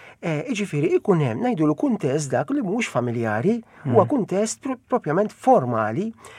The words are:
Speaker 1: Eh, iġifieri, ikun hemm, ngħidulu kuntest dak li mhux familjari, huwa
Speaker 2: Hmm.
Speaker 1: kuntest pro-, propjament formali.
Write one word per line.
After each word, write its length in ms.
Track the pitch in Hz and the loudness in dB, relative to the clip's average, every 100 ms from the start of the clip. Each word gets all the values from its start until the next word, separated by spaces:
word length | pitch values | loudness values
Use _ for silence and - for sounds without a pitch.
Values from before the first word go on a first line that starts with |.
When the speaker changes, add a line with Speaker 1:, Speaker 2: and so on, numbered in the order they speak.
| - - | -20 -10
Speaker 1:
Eh, 220 | - 147 277 | -4 -4 -4
iġifieri, 420 | 208 196 147 220 | -4 -4 -2 0
ikun 240 | 349 - 175 | 0 2 2
hemm, 240 | 135 110 | 2 0
ngħidulu 320 | 247 190 156 | -2 0 0
kuntest 560 | 151 294 220 139 147 143 | 2 0 0 0 -2 0
dak 200 | 127 - | -2 0
li 120 | 285 | -2
mhux 240 | 196 226 - | -2 -2 -2
familjari, 720 | 127 120 117 113 107 165 233 - - | -2 -2 -2 -2 0 0 -2 -4 -10
huwa 200 | 139 123 | 2 4
Speaker 2:
Hmm. 40 | 180 | 4
Speaker 1:
kuntest 520 | 285 185 185 220 - | 2 0 -2 -2 -4
pro-, 160 | 269 254 - | -8 -8 -4
propjament 440 | 247 156 160 214 | -4 0 0 -2
formali. 800 | - - 233 123 113 107 120 226 - - | -2 2 4 4 -2 -2 -2 -6 -8 -20